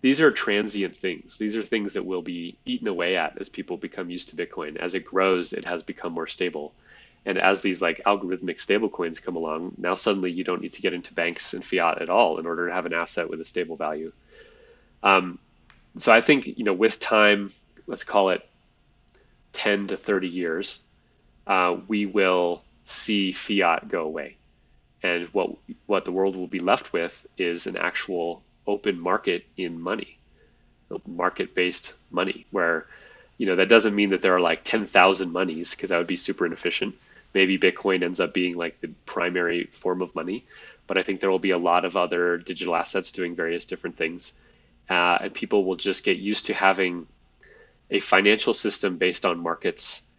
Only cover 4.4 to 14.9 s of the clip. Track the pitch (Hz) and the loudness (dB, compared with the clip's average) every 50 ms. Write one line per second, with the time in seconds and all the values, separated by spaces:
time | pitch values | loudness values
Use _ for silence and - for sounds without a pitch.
4.4 | 87 - - - 80 76 76 82 - 87 85 95 - - - 95 95 95 92 90 | -8 -8 -8 -10 -10 -10 -8 -6 -6 -4 -4 -6 -8 -2 0 2 4 4 4 2
5.4 | 87 82 - 90 - 85 87 85 80 - 92 - - 85 85 82 82 - - - | 0 -4 -8 -8 -6 -6 -6 -6 -8 -10 -12 -8 -8 -8 -6 -6 -8 -8 -4 -4
6.4 | 92 87 80 76 73 - _ _ _ _ - - - _ _ _ _ 101 95 92 | -4 -4 -4 -6 -12 -12 _ _ _ _ -20 -20 -20 _ _ _ _ -4 -2 2
7.4 | - 90 98 92 - 101 92 87 95 85 82 - - 98 104 98 95 87 92 87 | 4 4 4 4 0 -2 -2 0 0 -2 -2 0 2 2 2 2 0 -4 -6 -4
8.4 | - 90 82 - - - 98 104 113 101 - - 87 85 80 - - - 90 82 | -4 -6 -6 -8 -2 0 0 2 2 -2 -2 -2 -4 -4 -6 -8 -10 -8 -6 -6
9.4 | 82 80 78 80 85 90 - - - 87 95 - - 113 101 98 90 90 87 87 | -4 -4 -4 -6 -6 -8 -10 -6 -2 -2 -2 0 2 0 0 0 0 -4 -4 -4
10.4 | 90 92 90 90 - - - - - 95 85 87 87 - - - 85 85 85 - | -4 -4 -4 -4 -4 -10 -12 -4 -4 -2 -2 -2 -8 -8 -4 -2 -2 -2 -2 -4
11.4 | - - - - - - - 90 85 85 82 - 80 80 90 107 120 85 78 - | -8 -8 -8 -8 -8 -4 0 2 2 2 2 0 -2 2 4 4 4 4 2 -2
12.4 | 82 85 85 82 87 87 87 92 85 85 82 85 85 - - - 85 80 - 80 | -4 -6 -4 -4 -4 -2 -2 -4 -4 -2 -2 -4 -4 -4 -4 -6 -6 -4 -6 -8
13.4 | 80 - - 90 87 80 82 76 - 78 76 76 80 80 - _ _ _ - - | -10 -8 -6 -6 -6 -6 -6 -6 -6 -6 -6 -6 -8 -12 -14 _ _ _ -20 -20
14.4 | - - - - - _ - _ _ _ | -20 -20 -20 -20 -20 _ -20 _ _ _